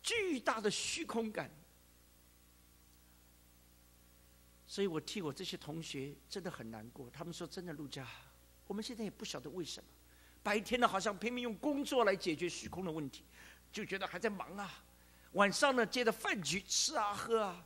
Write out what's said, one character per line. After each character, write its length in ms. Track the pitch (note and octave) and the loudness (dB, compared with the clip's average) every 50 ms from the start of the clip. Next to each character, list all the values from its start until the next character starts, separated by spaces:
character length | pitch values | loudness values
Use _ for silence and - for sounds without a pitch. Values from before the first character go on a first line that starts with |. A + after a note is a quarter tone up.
巨 380 | - - A4 A#4 G4+ F#4 D#4+ B3+ | -2 0 2 2 2 2 2 2
大 220 | - - B3+ A3 | 2 2 0 2
的 100 | G3+ G#3+ | 2 2
虚 340 | - - - - - D#4+ E4 | 0 2 -2 -2 -2 -2 -4
空 260 | D4+ - A#3 A3+ A3 G#3 | -2 -2 -2 -2 0 -2
感。 180 | - D3+ B2 - - - - - - - - - - - - - - - - - - - - - - - - - - - - - - - - - - - - - - - - - - - - - - - - - - - - - - - - - - - - - - - | -4 -6 -6 -10 -18 -20 -20 -20 -20 -20 -20 -20 -20 -20 -20 -20 -20 -20 -20 -20 -20 -20 -20 -20 -20 -20 -20 -20 -20 -20 -20 -20 -20 -20 -20 -20 -20 -20 -20 -20 -20 -20 -20 -20 -20 -20 -20 -20 -20 -20 -20 -20 -20 -20 -20 -20 -20 -20 -20 -20 -20 -20 -20 -20 -20 -16
所 160 | - - - G3+ | -10 0 2 2
以 40 | |
我 120 | G3 E3 D#3 | 2 2 0
替 220 | D3 - - G#3+ | -2 -2 -4 -2
我 100 | F3+ D3 | -2 -2
这 140 | B2+ - F#3+ | -2 -4 -6
些 100 | - - | -6 -6
同 280 | - - D3 D3 E3 D#3+ | -6 -6 -6 -6 -6 -6
学 320 | - - C#3+ C3 C#3+ C#3+ - - - | -6 -6 -6 -6 -6 -8 -14 -14 -10
真 120 | - G3+ F3 | -8 -6 -6
的 80 | F3+ | -6
很 180 | D3 - A#2+ A2+ | -8 -6 -8 -8
难 180 | A2+ A2 G#2+ A#2+ | -8 -10 -12 -12
过。 180 | - - C3+ A#2+ | -12 -12 -14 -12
他 120 | A#2 C#3 E3 | -10 -10 -8
们 100 | E3+ E3 | -8 -6
说 140 | - F3+ | -6 -8
：“真 180 | D#3+ - - F3 | -8 -8 -8 -8
的， 80 | F3+ D#3 | -8 -8
陆 120 | D3 D#3 | -8 -8
家， 220 | C3 - C#3+ C3+ A#2 - - - - - - - - - - - | -8 -8 -8 -10 -10 -12 -16 -18 -20 -20 -20 -20 -20 -20 -20 -8
我 60 | - G3 | -6 -6
们 100 | G3+ A3 | -4 -4
现 140 | - B3 | -6 -6
在 80 | G#3+ A3+ | -4 -4
也 60 | F#3+ | -6
不 120 | - - A3+ | -4 -6 -8
晓 160 | - - C#3+ | -8 -6 -6
得 120 | B2+ D3+ | -8 -8
为 120 | C#3 F#3 E3 | -6 -6 -6
什 220 | C3+ - - - | -6 -8 -12 -12
么， 20 | - - - - - - - - - - - - | -18 -20 -20 -20 -20 -20 -20 -20 -20 -20 -6 0
白 160 | G#3 G#3 A3 | 2 2 2
天 220 | G3+ - A3 B3 | 2 0 2 4
呢 80 | A#3+ A3+ | 4 4
好 100 | - G3 | 4 4
像 180 | F#3 A3 G#3 F3+ | 0 0 -2 0
拼 120 | - A3+ | -2 -2
命 120 | B3 B3 B3 | -2 -2 -2
用 120 | A#3+ A3 | -4 -4
工 280 | F3 - D4 D4 C#4 C#4+ | -2 0 0 0 0 0
作 220 | - C#4+ B3+ A#3 | 2 4 6 6
来 100 | G3+ G3 | 6 6
解 180 | G3 - F#3 D#3 | 4 2 0 0
决 140 | C#3+ E3+ F3 | 0 0 -2
虚 180 | - - - A3 | -2 -4 -8 -8
空 120 | - E3+ F#3+ | -6 -4 -4
的 80 | F3 | -2
问 180 | D#3 D#3+ D3+ C3+ | -2 -2 -4 -6
题， 120 | - - - - - - - - - - - - | -8 -12 -18 -20 -20 -20 -20 -20 -20 -20 -20 -10
就 140 | - - G#3 | -8 -8 -4
觉 140 | - F#3 G3 | -4 -4 -4
得 80 | F#3+ | -4
还 120 | - - F3+ | -4 -6 0
在 120 | F#3+ A3+ | 0 0
忙 260 | G#3 F#3 - C3 E3+ | 0 0 -8 -8 -6
啊。 260 | G3+ G3+ F3 - - - - - - - - - - - - - | -8 -8 -8 -10 -14 -18 -20 -20 -20 -20 -20 -20 -20 -20 -6 4
晚 200 | F3 G3+ G3+ F#3 | 6 6 6 6
上 240 | - C#4+ C#4 C4+ | 6 6 8 8
呢 80 | B3 A3+ | 8 6
接 180 | F#3+ - B3+ B3 | 4 4 4 4
着 80 | A3+ | 4
饭 320 | G#3+ - - G#4 F4+ A3+ E3 | 4 4 0 0 0 0 0
局 160 | C#3 D#3 G3 - | 0 0 0 0
吃 340 | - - - - - D#4 | 0 2 2 2 2 2
啊 160 | D4 G#3+ G3+ G#3 | 2 0 0 0
喝 300 | F#3+ - - A3+ A3+ G#3+ | -2 0 4 4 4 4
啊。 200 | G3 F3 F3+ F3 | 2 -2 -8 -14